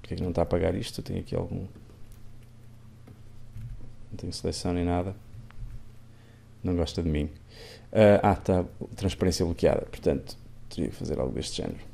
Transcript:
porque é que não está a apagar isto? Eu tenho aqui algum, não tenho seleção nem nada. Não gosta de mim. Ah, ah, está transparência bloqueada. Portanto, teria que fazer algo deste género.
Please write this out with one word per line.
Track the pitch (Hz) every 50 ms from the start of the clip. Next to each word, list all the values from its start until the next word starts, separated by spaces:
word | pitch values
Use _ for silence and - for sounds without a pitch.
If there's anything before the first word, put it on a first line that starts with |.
porque | - - 90
é |
que | 90 90
não | 90
está | 87 85 85
a |
apagar | - - 87 82 82 -
isto? | - - - - -
Eu | -
tenho | - 98 90
aqui | - - -
algum, | 85 87 90 95 92 92 95 - - - - - - - - - - - - - - - - - - - - - - - - - - - - - - - - - - - - - - - - - - - - - - - -
não | - -
tenho | - 82 80
seleção | - - 85 82 - - 92 90
nem | 87 87
nada. | 87 87 87 90 98 98 - - - - - - - - - - - - - - - - - - - - - - - - - - - - - -
Não | 95 90
gosta | 87 82 80 - - 85
de | 82
mim. | 76 73 73 76 - - - - - - - - - - - -
Ah, | - 107 110 104 101 98 - 104
ah, | 95
está | - - - 95 90 87 - - - - - 110
transparência | - 95 95 - - 92 92 82 - 92
bloqueada. | 82 80 - - 78 - - -
Portanto, | - - - - 87 73 65 - - - - - - - - - -
teria | - - 85 -
que | -
fazer | - - 78 73 -
algo | 65 64 -
deste | 62 - - - - -
género. | 50 - - - -